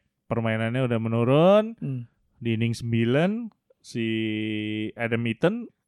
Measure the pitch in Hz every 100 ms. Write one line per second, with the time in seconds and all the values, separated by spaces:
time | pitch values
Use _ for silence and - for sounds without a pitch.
0 | _ _ - 117 113 110 113 127 127 117
1 | 113 113 117 143 180 208 220 233 143 127
2 | 117 _ _ _ 117 110 117 113 117 113
3 | 113 139 180 220 226 _ _ _ - 123
4 | 113 110 110 107 107 107 107 107 107 -
5 | 113 117 117 110 170 233 220 _